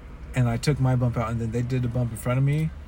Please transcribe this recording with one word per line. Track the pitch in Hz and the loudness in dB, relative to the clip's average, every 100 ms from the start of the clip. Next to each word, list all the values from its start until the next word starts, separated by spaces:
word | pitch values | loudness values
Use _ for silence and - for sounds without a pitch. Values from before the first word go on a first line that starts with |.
| - - - - | -16 -14 -4 2
And | 120 | 2
I | 117 | 2
took | - 135 | 0 2
my | 127 127 | 2 4
bump | 123 120 | 2 0
out, | 113 | -2
and | 117 | -2
then | 113 | -2
they | 120 | -2
did | 120 127 | -2 0
a | 123 | 0
bump | 123 120 | 0 -2
in | 113 | -2
front | 123 127 | -2 2
of | 139 | 2
me, | 151 160 - | 2 0 -4